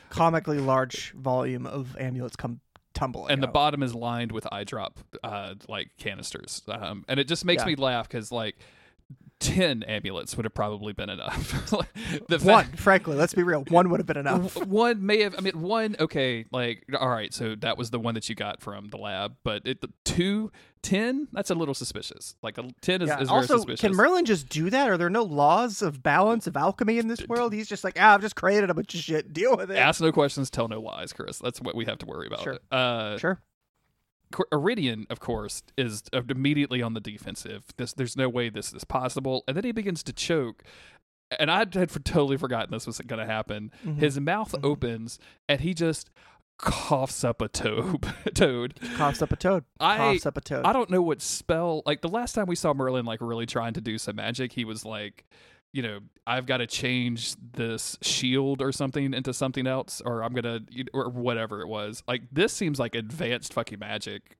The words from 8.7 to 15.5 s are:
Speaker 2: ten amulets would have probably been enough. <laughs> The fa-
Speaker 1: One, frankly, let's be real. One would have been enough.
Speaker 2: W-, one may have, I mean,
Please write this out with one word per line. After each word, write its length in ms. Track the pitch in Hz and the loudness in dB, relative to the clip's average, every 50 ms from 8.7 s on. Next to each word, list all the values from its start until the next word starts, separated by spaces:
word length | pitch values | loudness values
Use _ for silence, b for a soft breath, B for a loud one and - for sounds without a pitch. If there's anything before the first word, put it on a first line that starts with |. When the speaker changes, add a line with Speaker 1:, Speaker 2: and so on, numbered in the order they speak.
| b b b b b b _ - 135 - _ - - - | b b b b b b _ -20 -20 -20 _ -20 -8 -4
Speaker 2:
ten 420 | - - - 185 185 156 131 110 - | -2 0 4 4 4 4 2 0 -2
amulets 520 | 110 110 104 - 98 98 80 - - - | -4 -4 -4 -4 -6 -6 -6 -8 -6 -4
would 80 | 120 110 | -4 -4
have 80 | 107 - | -4 -2
probably 380 | - 104 107 107 101 107 107 104 | -2 -2 -2 -2 -6 -8 -8 -8
been 160 | - 101 101 | -8 -8 -8
enough. 640 | 98 80 50 - - 123 - - - 135 - - 220 | -8 -8 -6 -6 -4 -4 -4 -4 -4 -4 -2 -2 -2
<laughs> 560 | 196 - - - 214 226 180 160 147 - - | -2 -2 -4 -8 -10 -6 -6 -6 -6 -2 0
The 100 | 170 147 | 0 4
fa- 80 | 147 190 220 | 8 10 10
Speaker 1:
One, 120 | 208 - - 147 | 10 8 4 -2
frankly, 440 | - - 202 190 185 - 165 143 | 2 6 6 6 6 4 2 2
let's 160 | 139 165 170 - | 2 2 4 4
be 80 | 190 175 | 4 4
real. 220 | 180 165 147 139 - | 4 2 2 2 6
One 180 | 160 175 180 175 | 6 8 8 8
would 80 | 170 - | 4 2
have 80 | 170 | 0
been 120 | - 151 143 | -2 -2 -2
enough. 360 | 139 139 131 180 180 185 - | 0 2 2 2 2 0 -2
Speaker 2:
W-, 160 | - - 196 | -4 -2 2
one 340 | 190 214 233 240 233 202 190 | 2 4 4 4 2 2 2
may 160 | 202 214 220 208 | 4 4 4 4
have, 120 | 202 185 | 2 0
I 40 | - | -2
mean, 200 | 190 196 | -4 -2